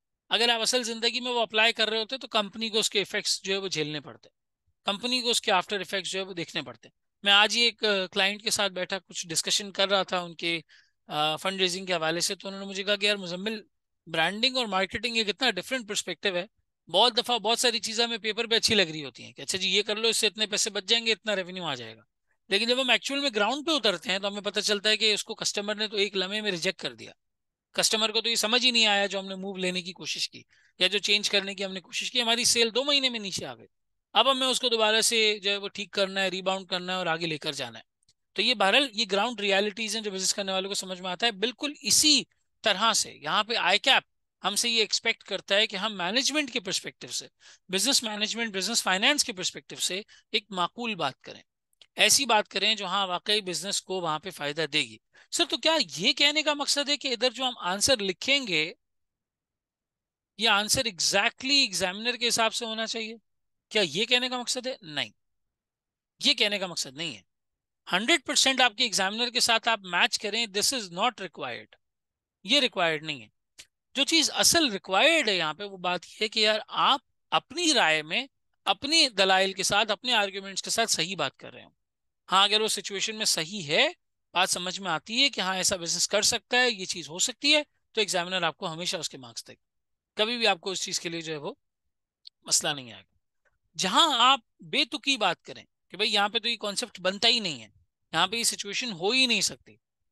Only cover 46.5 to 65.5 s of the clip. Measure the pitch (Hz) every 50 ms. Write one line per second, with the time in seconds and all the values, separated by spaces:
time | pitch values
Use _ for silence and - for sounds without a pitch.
46.5 | - 247 190 196 165 - - 147 - _ 147 127 - - 135 - _ _ _ -
47.5 | - _ _ - 185 190 196 269 269 - 240 220 208 208 214 196 196 226 233 226
48.5 | 190 196 180 202 233 - - 202 185 190 220 269 294 294 - - 202 185 165 -
49.5 | - 160 - - 156 131 - - 180 196 220 - - - _ _ - 214 - _
50.5 | 196 180 175 170 - 233 240 226 214 165 151 135 - _ _ - - - - _
51.5 | _ _ _ _ _ _ - _ _ - 196 214 - 262 277 233 226 214 208 -
52.5 | - 196 190 214 220 196 202 175 185 202 196 185 175 165 - - 208 220 196 185
53.5 | 170 151 170 202 190 - - - 185 185 175 160 156 151 - 190 165 - 151 143
54.5 | 147 160 160 143 147 151 135 113 107 - _ _ _ - - _ - - 339 -
55.5 | 339 247 - 311 320 311 214 160 135 147 185 269 294 - 285 294 294 311 285 302
56.5 | 294 285 269 - - 285 285 262 294 - - 269 247 202 247 254 214 240 262 247
57.5 | 240 240 202 180 185 202 - - 262 214 202 190 180 - - - 285 285 262 202
58.5 | 170 156 151 175 - - _ _ _ _ _ _ _ _ _ _ _ _ _ _
59.5 | _ _ _ _ _ _ _ _ _ _ _ _ _ _ _ _ _ - 214 226
60.5 | 208 202 214 208 - 269 262 226 180 156 - - 170 196 214 233 - _ 254 262
61.5 | 285 277 269 214 185 170 190 185 185 208 226 247 233 220 240 233 - - 226 220
62.5 | - - 240 220 220 220 226 220 - 233 220 220 226 226 _ _ _ _ _ _
63.5 | _ _ _ _ - 214 196 151 135 185 233 226 247 247 247 247 254 247 240 -
64.5 | - 254 220 254 247 - - 160 147 139 123 107 - _ _ _ _ _ _ _